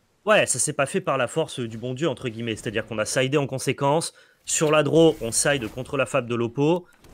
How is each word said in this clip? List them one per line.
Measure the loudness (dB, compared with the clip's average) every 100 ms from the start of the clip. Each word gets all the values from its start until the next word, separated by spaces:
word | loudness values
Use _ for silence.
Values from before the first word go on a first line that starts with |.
| _ _ 2
Ouais, | 4 4
ça | 0
s'est | -2
pas | -2 -2
fait | -2
par | -2 0
la | 0
force | -2 -4 -4
du | -8 -6
bon | -8
Dieu, | -2 -2
entre | -2 -6
guillemets. | -6 -6 -4
C'est-à-dire | -4 -4 -4
qu'on | -4
a | -2
sidé | 0 2 0
en | -2
conséquence. | -4 -4 0 2 0 -2 -10 _ _ -4
Sur | 0 2
la | 4
draw, | 4 6 6 4
on | -2
side | 0 0 0 -2
contre | -8 -6 -2
la | 0
Fable | -2 -2
de | -2
l'oppo. | -2 0 2 0 -4 _ -20